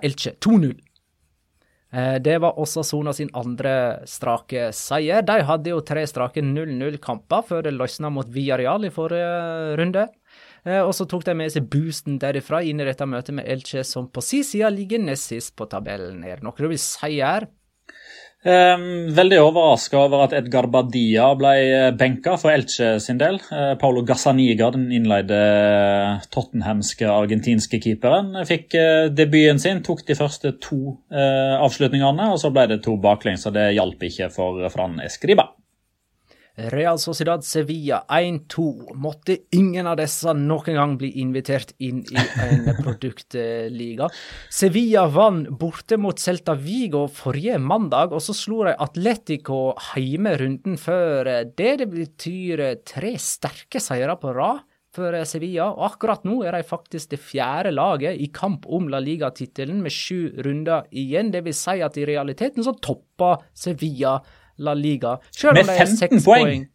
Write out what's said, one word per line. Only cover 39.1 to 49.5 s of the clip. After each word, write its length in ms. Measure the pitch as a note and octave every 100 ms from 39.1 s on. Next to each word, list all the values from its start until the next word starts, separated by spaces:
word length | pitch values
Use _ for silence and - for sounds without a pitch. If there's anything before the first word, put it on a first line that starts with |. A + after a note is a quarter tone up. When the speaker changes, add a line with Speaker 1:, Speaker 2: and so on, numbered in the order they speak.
| D3+ - F#3 _
Speaker 1:
ingen 340 | F3+ F#3+ F3+ F3
av 100 | D#3+
disse 300 | D#3 - E3
noen 400 | D3+ C#3+ D#3 D#3+
gang 240 | D3+ D3 C3
bli 100 | C#3 C3+
invitert 500 | C3 C3 C3 C3+ - _
inn 240 | C3 B2 A#2
i 40 | B2
en 500 | B2 A#2+ B2 C#3 - A2
Speaker 2:
<laughs> 60 |
Speaker 1:
produktliga. 1300 | C3 A2 C3 - - B2 A2+ A#2 A2+ A#2+ A#2 A2+ D#3+ - - - -
Sevilla 560 | - F#3+ F#3+ A#3 A3 E3+
vann 380 | D3 G#3+ F3 C#3+
borte 500 | B2+ E3 - - A3
mot 180 | G3+ -
Celta 320 | - F3 -
Vigo 520 | D3 C#3+ A#3+ A3+ C#3+ C#3+
forrige 480 | C#3+ C3 B2+ G#3 F3+
mandag, 540 | C3+ G#3+ F3+ B2+ F3
og 80 | D3+
så 140 | - G3+
slo 280 | - A3
de 100 | F#3+ C#3
Atletico 920 | D3 E3+ G3+ A3 - D3 -